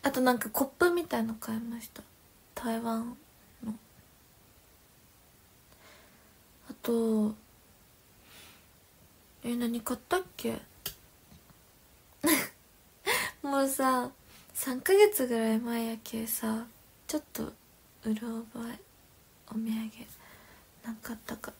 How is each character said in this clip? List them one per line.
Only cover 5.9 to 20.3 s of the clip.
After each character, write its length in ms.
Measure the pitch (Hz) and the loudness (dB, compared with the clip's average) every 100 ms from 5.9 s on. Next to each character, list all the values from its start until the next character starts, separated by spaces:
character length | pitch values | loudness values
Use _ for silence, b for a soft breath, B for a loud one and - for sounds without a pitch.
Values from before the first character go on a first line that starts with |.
| B B B B B - - - | B B B B B -20 -20 -20
あ 60 | - | -8
と、 540 | - 233 226 220 214 214 - - - - - - - - B B B B B - _ - - - - - | 0 2 4 4 2 0 -16 -20 -20 -20 -20 -20 -20 -20 B B B B B -20 _ -20 -20 -20 -20 -12
え、 100 | 240 | -6
何 260 | 240 240 233 | -2 -2 -2
買 160 | 226 240 | -4 -6
っ 40 | - | -2
た 100 | 359 | -2
っ 40 | 370 - | -2 -6
け？ 240 | 226 226 - - - - - - - - - - - - - - - - | -6 -6 -12 -14 -14 -14 -20 -20 -20 -20 -20 -20 -20 -20 -20 -20 -20 -4
<laughs> 1200 | 320 302 - - - - - - - 494 - - | 2 2 0 -12 -20 -20 -20 -8 -2 0 -2 -6
も 220 | 285 277 | -2 2
う 40 | 269 | 2
さ、 440 | 269 262 254 247 - - B B | 2 2 2 0 -8 -20 B B
三 260 | - - 254 | -6 -4 -2
ヶ 120 | - | 6
月 340 | 392 415 - 254 | 8 8 6 0
ぐ 100 | 233 | 2
ら 180 | 220 | 2
い 40 | 220 | 2
前 280 | 233 233 226 | 0 -4 -4
や 100 | 226 | -6
け 240 | - 220 226 | -8 -6 -4
さ、 400 | - 220 220 233 - - - - | -4 -2 -2 -6 -18 -20 -20 -6
ち 80 | 311 | -6
ょ 20 | |
っ 40 | - | -6
と 200 | - - - - - - - | -8 -8 -10 -20 -20 -20 -8
う 0 | |
ろ 400 | 220 214 233 226 226 | -4 -2 -4 -8 -8
覚 160 | 240 233 | -10 -10
え。 80 | - - - - - - - - | -12 -18 -20 -20 -20 -20 -20 -8
お 60 | |
土 40 | 220 | -4
産、 320 | 226 220 220 226 240 - B | -2 -2 -4 -10 -18 -20 B